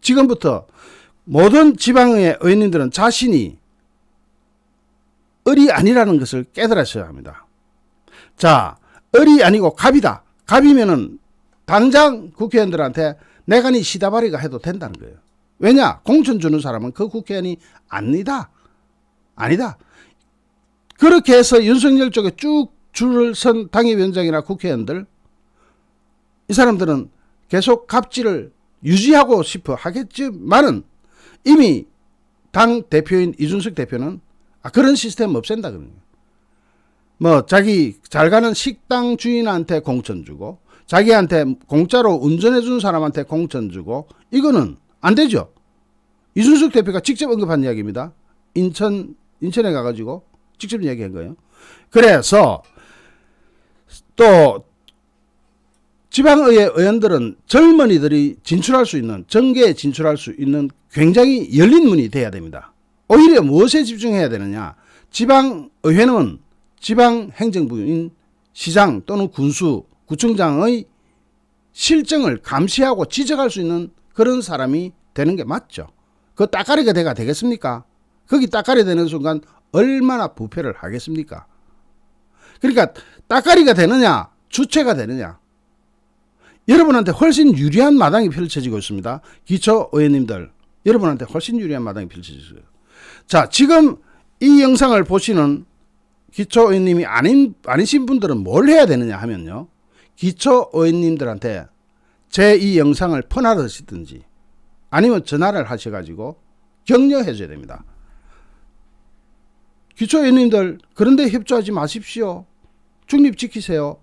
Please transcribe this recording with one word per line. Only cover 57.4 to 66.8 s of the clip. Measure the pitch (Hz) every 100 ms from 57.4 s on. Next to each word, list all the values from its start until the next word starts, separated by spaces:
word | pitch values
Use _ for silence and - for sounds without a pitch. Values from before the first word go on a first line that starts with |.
| _
젊은이들이 | 254 330 320 254 175 147 147 143 -
진출할 | - 170 180 262 247
수 | 160
있는, | 113 101 87
정계에 | 214 262 254 233
진출할 | 156 143 127 156 151
수 | - -
있는 | 139 147 139 _ _
굉장히 | - 156 185 247 262 180 135
열린 | 185 311 302
문이 | 175 113
돼야 | 127 113
됩니다. | 95 82 69 - _ _ _ _
오히려 | 226 320 311
무엇에 | 147 147 233 302
집중해야 | 240 226 226 202 156
되느냐? | 113 98 104 95 - _ _ _
지방의회는 | - 233 269 269 196 139 _ 160 165 240 240 127 76 _ _ _ _